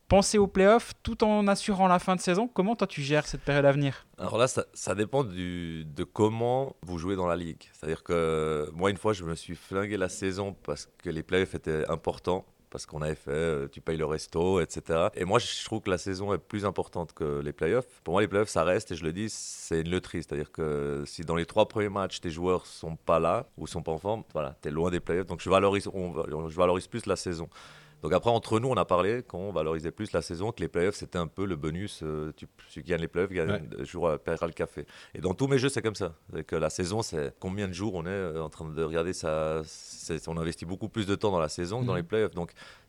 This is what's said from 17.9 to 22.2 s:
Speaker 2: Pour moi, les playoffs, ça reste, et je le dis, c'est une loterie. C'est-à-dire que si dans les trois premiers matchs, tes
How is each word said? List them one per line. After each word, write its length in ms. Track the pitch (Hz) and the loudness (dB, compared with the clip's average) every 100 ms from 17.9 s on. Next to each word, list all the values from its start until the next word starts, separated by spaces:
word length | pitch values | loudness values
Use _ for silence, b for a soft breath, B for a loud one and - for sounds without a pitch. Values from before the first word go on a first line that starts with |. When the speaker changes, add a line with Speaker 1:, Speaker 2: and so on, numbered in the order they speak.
| - | -12
Speaker 2:
Pour 120 | 80 95 | 0 2
moi, 60 | |
les 60 | 101 | 4
playoffs, 220 | 98 107 | 2 2
ça 140 | 90 | 2
reste, 280 | 82 101 - | 4 2 0
et 40 | 82 | -4
je 80 | |
le 100 | 80 | -4
dis, 140 | 90 107 | -4 -6
c'est 520 | - - - - 82 | -6 -12 -12 -2 -2
une 100 | 82 | 2
loterie. 320 | 90 - 90 | -2 -2 -8
C'est-à-dire 280 | - 71 76 | -4 -6 -6
que 520 | - 78 73 71 71 71 | -4 -2 0 -2 -4 -6
si 160 | - | -8
dans 140 | 78 85 | -2 -2
les 100 | 82 | 0
trois 220 | 107 107 | 2 2
premiers 220 | 110 104 | 2 -2
matchs, 300 | 98 92 | -2 -4
tes 120 | - | -4